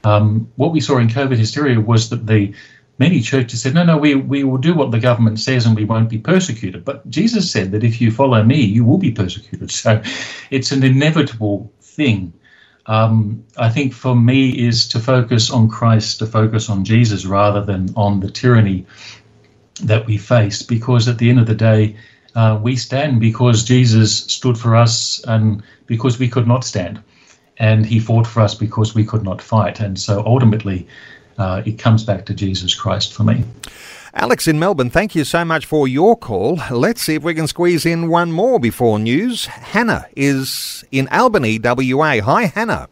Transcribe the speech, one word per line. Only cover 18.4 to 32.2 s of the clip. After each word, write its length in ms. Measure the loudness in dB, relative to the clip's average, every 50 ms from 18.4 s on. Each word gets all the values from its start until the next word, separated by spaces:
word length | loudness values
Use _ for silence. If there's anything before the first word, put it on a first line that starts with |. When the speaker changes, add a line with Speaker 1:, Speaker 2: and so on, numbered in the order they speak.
| 2 4 4 4 4 2 0 -4 -6 _ -20 -20 -20 -20 -20 -20 _ _ _ _ _ _ _ _ _ _ _ -6 -2
Speaker 1:
that 240 | 0 0 0 0
we 100 | -2 -4
face, 460 | -4 -2 2 2 2 2 2 -2 -8 -6
because 440 | -4 -4 -4 0 2 2 2 2
at 120 | 2 0 2
the 120 | 2 4
end 80 | 4 4
of 80 | 4
the 80 | 2 2
day, 420 | 2 2 2 4 4 2 0 -2 -8 -20 -20 _ _ _ _ _
uh, 240 | 2 2 2 2 2 0
we 140 | -2 -2
stand 440 | -2 -4 -4 -4 -2 -2 0 0 2
because 420 | 2 2 2 2 2 4 4 2 2
Jesus 600 | 2 4 4 4 6 6 4 4 4 2 -2 -4
stood 320 | -6 -8 -4 -2 -2 -2
for 180 | 0 0 2 4
us 480 | 4 4 4 2 -2 -4 -6 -8 -8 -4
and 380 | -2 0 2 2 2 0 -2 -8 _ -20 _ _
because 320 | _ -6 -2 0 -2 0 0
we 100 | -2 -2
could 180 | 0 0 2
not 180 | 2 2 0 0
stand, 380 | -4 -6 -6 -6 -6 -10 -14 -18 _ _ _ _ _ _ _ _ _ _ -2
and 260 | 2 2 4 4 2
he 140 | 2 0 -2
fought 280 | 0 2 2 0 0
for 140 | 0 0 0
us 140 | 0 0 0
because 400 | -4 -6 -4 -2 -2 -2 0 0
we 100 | 0 -2
could 180 | 0 -2 -4 -4
not 200 | -4 -8 -8 -8
fight. 380 | -2 0 0 0 0 -4 -6
And 180 | -6 -6 -6 -8
so 240 | -4 -4 -4 -2 0
ultimately, 640 | 2 2 4 4 2 2 2 -2 -4 -6 -6 -8 -12 -20 -20 -20 -20 -20 -20 _ _ _
uh, 260 | -6 -4 -4 -4 -4 -6
it 120 | -8 -8 -2
comes 260 | 2 2 2 2 2
back 220 | 0 -4 -6